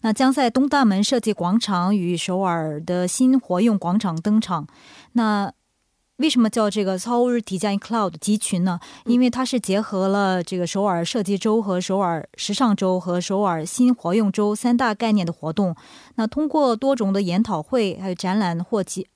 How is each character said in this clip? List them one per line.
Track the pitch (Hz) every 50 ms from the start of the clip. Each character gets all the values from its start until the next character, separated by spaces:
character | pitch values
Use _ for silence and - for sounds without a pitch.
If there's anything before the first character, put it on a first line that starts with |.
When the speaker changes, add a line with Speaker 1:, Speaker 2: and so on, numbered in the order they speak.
Speaker 1:
那 | - 220 214
将 | - 262 262 269
在 | 294 277 240
东 | 226 262 269
大 | 285 - 285 269
门 | 220 196 190 208
设 | - - 247
计 | 226 226 208
广 | - 170 175 185 233
场 | 233 - 202 175 175 185 208
与 | 208 175 170 180
首 | 165 - - 185 185
尔 | 196 185 170 170 160 156 151 151
的 | 160 - 180 180 180
新 | 180 - - 262 254 262 269
活 | - - 180 180
用 | 214 233 220 196
广 | - 170 180 214
场 | - 196 165
登 | 160 165 208 208 220
场。 | 220 - 190 165 151 - _ - - - - - - _ _
那 | 240 226 220 208 208 202 196 - _ _ _ _ _ _ _ _ _ _ _ _ _
为 | 262 320
什 | - 254
么 | 233 214
叫 | - 240 220 208
这 | 190 214 202
个 | 185 190
서 | 185 185 226 247 240
울 | 240 247 247 240
디 | 220 - 190 185
자 | 185 208 202
인 | 202
클 | - - 226
라 | 233 214
우 | 185
드 | 165 156
集 | - - 208 214
群 | - - - 180 175
呢？ | 185 180 170 - - - - -
Speaker 2:
嗯。 | - 240
Speaker 1:
因 | 240
为 | 254 254
它 | 240 247 262
是 | 240 - 247
结 | - - 190 202
合 | 220 - 208 190 190 196
了 | 196 202 202 190 185 185 175
这 | - -
个 | 180 175
首 | 170 - 202 202
尔 | 208 185 170 170
设 | 165 - 247 202
计 | 175 202
周 | 190 - 226 214 226
和 | 226 202 185 180
首 | 180 - 190 196
尔 | 202 175 170 160 - - -
时 | - - - 208
尚 | - 269 233 202
周 | - 202 185 185 185
和 | 175 175 175 180
首 | 175 - 202 190
尔 | 208 196 175 160 156
新 | 175 - - 247 247 254
活 | - - 170 175
用 | 220 220 202
周 | 190 - 208 208 208
三 | 214 - 247 240
大 | 240 269 233 214
概 | 208 240 226
念 | 214 208 180
的 | 165 170
活 | _ - 156 160
动。 | - 202 180 165 - - - - - - - -
那 | - 220
通 | 233 - 277 302
过 | 302 - 311 294 262 233
多 | 220 - 269 277
种 | 254 220 196 196
的 | 196 202
研 | 180 170 185 233
讨 | - 208 156
会、 | 156 - - 254 220 196 - -
还 | 185 190
有 | 180
展 | 170 - 185 185 214
览 | 214 180 170 165 180
或 | - - 180 185
集-， | - - 185 185 _ _